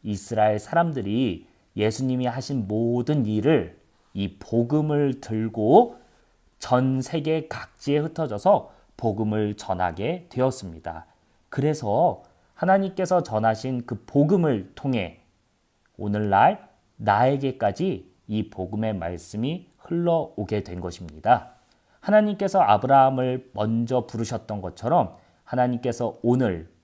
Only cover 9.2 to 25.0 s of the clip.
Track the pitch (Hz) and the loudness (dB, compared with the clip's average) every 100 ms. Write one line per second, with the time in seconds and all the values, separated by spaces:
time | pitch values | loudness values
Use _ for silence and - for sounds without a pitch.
9.2 | 107 107 107 - - 92 90 82 110 180 | -2 0 -2 -4 -6 -2 -2 -2 -6 -6
10.2 | 170 127 131 127 92 80 85 82 - _ | -8 -2 -2 -2 -10 -12 -12 -14 -18 _
11.2 | _ _ _ - 143 151 110 110 170 104 | _ _ _ -4 -2 -2 -2 0 0 -2
12.2 | - _ _ _ 175 190 196 190 180 180 | -14 _ _ _ 2 2 2 -4 0 0
13.2 | - 110 110 110 131 123 120 110 - 143 | 0 0 0 0 -4 -6 -6 -10 -2 2
14.2 | 151 190 160 113 92 - 139 123 90 - | 4 4 2 0 -4 -8 -2 -2 -4 -10
15.2 | _ _ _ _ _ _ _ - 104 104 | _ _ _ _ _ _ _ -10 -4 -2
16.2 | 104 98 135 214 - _ _ _ 104 101 | 2 4 4 2 -10 _ _ _ 0 4
17.2 | 127 139 135 - 107 98 185 107 - _ | 4 2 -2 -2 -2 0 -4 -4 -10 _
18.2 | - 107 107 - 95 104 110 101 82 85 | -6 -4 -4 -6 -6 -4 -2 -4 -6 -8
19.2 | - 107 123 175 - _ - 170 170 165 | -10 -6 -4 -6 -12 _ -6 -2 0 0
20.2 | - - 104 107 98 90 87 80 87 78 | -2 -8 -4 -4 -4 -8 -10 -10 -16 -6
21.2 | 104 120 - _ _ _ _ _ - 214 | 2 2 0 _ _ _ _ _ 2 4
22.2 | 208 202 196 190 117 104 127 135 135 131 | 4 -2 0 2 4 4 6 6 6 4
23.2 | 127 127 - - 107 113 117 127 123 113 | -2 -2 -6 -4 0 0 0 -2 -2 -6
24.2 | 110 120 - 104 92 - 113 165 | -6 -6 -8 -8 -8 -6 0 0